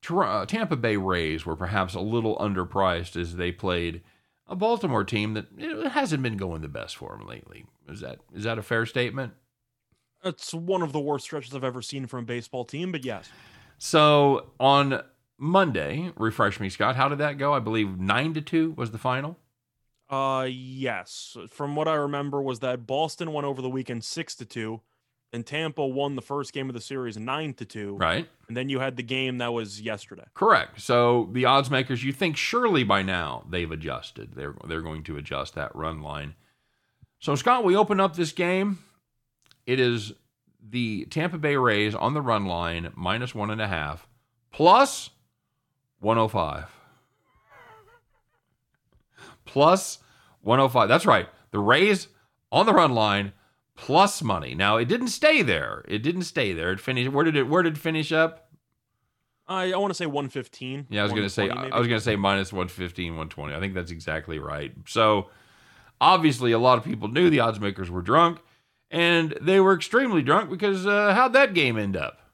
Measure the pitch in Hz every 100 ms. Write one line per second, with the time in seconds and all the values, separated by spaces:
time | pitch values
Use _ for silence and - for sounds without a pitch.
0 | - 170 147 101 95 220 220 151 117 104
1 | 95 90 80 78 82 82 90 101 95 92
2 | 98 117 113 104 107 95 87 98 95 85
3 | 85 87 85 87 87 87 98 87 85 85
4 | _ _ _ _ _ 180 214 233 196 120
5 | 95 110 107 107 - - 311 320 311 247
6 | 269 151 127 107 95 82 78 67 53 -
7 | 52 50 50 57 - - - _ 71 76
8 | 67 65 _ 92 107 113 101 117 117 -
9 | 123 120 127 - _ _ _ _ _ _
10 | _ _ 185 165 - 165 170 190 165 143
11 | 143 143 - 156 120 135 127 123 113 139
12 | 127 127 117 120 120 127 120 143 180 165
13 | 127 104 - - - - - _ - 160
14 | 151 147 143 139 - _ 131 139 139 135
15 | - _ _ _ 143 185 185 104 73 110
16 | 175 - 110 - 104 98 98 - 107 127
17 | 135 143 147 139 139 143 110 113 104 92
18 | 92 107 151 156 151 165 160 156 120 107
19 | 127 127 147 175 _ _ _ _ _ _
20 | _ 135 135 131 131 127 127 131 131 104
21 | 90 - - - 92 - 143 147 156 156
22 | 143 143 143 143 135 123 131 123 117 131
23 | 160 - 165 151 143 135 127 131 127 120
24 | 110 - 160 - 113 - 110 113 _ _
25 | _ _ _ 120 117 147 160 147 139 131
26 | 143 135 - 143 135 143 135 120 - 135
27 | 123 107 113 139 156 131 107 110 101 101
28 | 87 92 330 _ _ 117 131 135 135 127
29 | 120 131 131 127 120 120 110 101 110 107
30 | - 90 - - 214 165 - - - 120
31 | 120 123 101 117 127 135 131 135 127 127
32 | 131 135 185 147 - 240 240 165 113 98
33 | 95 90 80 60 62 87 85 80 80 62
34 | - - 53 - 71 - - 80 80 78
35 | 76 73 73 69 69 - 71 - 80 80
36 | 73 73 73 - _ _ _ _ _ _
37 | _ _ - 135 240 254 208 190 214 202
38 | 196 160 160 - 175 185 202 190 _ _
39 | _ _ _ _ _ _ - 131 127 117
40 | 104 - _ _ _ _ 110 120 120 104
41 | - 160 170 175 151 143 123 104 104 104
42 | 107 151 135 107 98 87 85 85 85 -
43 | 87 107 123 113 104 107 107 87 73 80
44 | _ _ _ _ _ - 160 214 277 -
45 | - _ _ _ _ _ _ _ _ _
46 | 101 117 110 98 80 73 78 - _ _
47 | _ _ _ _ _ 539 494 440 415 480
48 | _ _ _ _ _ _ _ _ _ _
49 | _ _ - - - 135 147 190 - -
50 | _ _ _ _ 101 123 135 123 104 135
51 | 185 113 - - _ 104 104 131 196 196
52 | - _ _ _ _ 139 214 190 160 120
53 | 107 101 101 - _ _ _ - - 147
54 | 196 - 135 92 67 71 98 110 120 233
55 | 247 - 302 311 156 85 67 50 - 104
56 | 123 175 175 - 113 85 85 95 - 127
57 | 123 139 160 147 123 165 170 151 165 160
58 | 156 160 165 165 _ _ _ _ _ _
59 | _ _ _ _ _ 185 185 185 202 185
60 | 170 147 139 139 120 - 127 135 139 104
61 | 104 113 101 95 98 87 - - 120 117
62 | 110 107 98 98 95 98 90 - 90 87
63 | 87 82 80 - 73 73 98 95 85 85
64 | 80 80 78 80 71 73 71 - - -
65 | 110 104 98 _ _ _ _ _ _ _
66 | 151 185 160 123 123 113 123 123 120 147
67 | 104 127 180 147 117 107 101 95 92 90
68 | 90 135 170 170 _ _ _ _ _ 165
69 | 170 170 160 - 147 190 190 190 - 233
70 | 262 185 127 165 214 185 202 190 190 202
71 | 208 196 254 247 277 180 139 110 101 92
72 | 71 - _